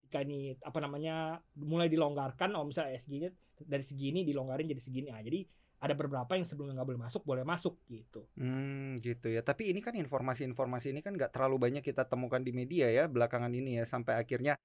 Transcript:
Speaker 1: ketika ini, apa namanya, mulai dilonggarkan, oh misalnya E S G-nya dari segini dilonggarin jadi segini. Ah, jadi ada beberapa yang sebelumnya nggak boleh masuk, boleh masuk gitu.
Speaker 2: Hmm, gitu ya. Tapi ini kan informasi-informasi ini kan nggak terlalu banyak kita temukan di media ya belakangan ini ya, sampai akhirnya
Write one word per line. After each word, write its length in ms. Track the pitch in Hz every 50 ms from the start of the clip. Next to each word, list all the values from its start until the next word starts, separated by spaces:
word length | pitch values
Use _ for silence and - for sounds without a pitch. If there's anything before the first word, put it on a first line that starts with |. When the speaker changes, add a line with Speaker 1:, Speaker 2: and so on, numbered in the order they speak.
Speaker 1:
ketika 220 | _ 135 - 147 139
ini, 320 | 139 143 139 139 135 131 -
apa 240 | - 139 127 165
namanya, 560 | 151 147 143 143 151 160 160 160 160 160 160 165 _ _ _
mulai 320 | 151 147 151 160 170 170
dilonggarkan, 680 | 165 156 160 160 147 147 143 139 135 131 - 180 190 208
oh 100 | 170 147
misalnya 300 | 147 139 175 156 135 131
E 20 | 123
S 80 | -
G-nya 240 | - 139 139 165 185 180 _ _ _ _
dari 280 | _ 147 - 139 139 135
segini 360 | - 143 135 139 135 151 185 190
dilonggarin 440 | 151 143 139 131 131 127 139 156 160
jadi 120 | 147 131
segini. 280 | 120 123 127 131 139 143
Ah, 80 | 117 110
jadi 240 | 107 120 147 190 185 - - _ _ _ _ _
ada 120 | - 143
beberapa 400 | 143 139 147 143 139 131 123 123
yang 160 | 185 190 175 170
sebelumnya 320 | - 143 143 143 135 131
nggak 80 | 127 135
boleh 140 | 127 120 120
masuk, 180 | 117 - - -
boleh 200 | 151 131 127 127
masuk 320 | 151 175 170 - 175 - - - _
gitu. 360 | 120 110 117 _ - 110 - - _
Speaker 2:
Hmm, 600 | - 135 127 127 131 135 139 139 135 135 135 131 120
gitu 280 | 113 123 117 120 - 117
ya. 160 | 113 113 113
Tapi 240 | - 143 - 226 202
ini 160 | 175 202 208
kan 80 | 240
informasi-informasi 1040 | 233 214 160 127 143 131 131 131 127 120 139 127 123 123 131 123 127 123 120 139 135
ini 40 | 147
kan 120 | - 202
nggak 200 | 202 175 135 -
terlalu 280 | - 127 135 135 135 131
banyak 240 | 123 123 135 143 135
kita 240 | 143 123 127 131 -
temukan 320 | - 123 127 120 123 127
di 160 | 131 127 120
media 320 | 123 123 131 165 175 139 117
ya 160 | 113 127 156
belakangan 480 | 165 135 120 117 117 - 123 120 120
ini 280 | 120 123 135 135 123 117
ya, 40 | 117
sampai 320 | 113 - 120 117 - 113
akhirnya 400 | 113 117 - 123 123 123 147 143 - _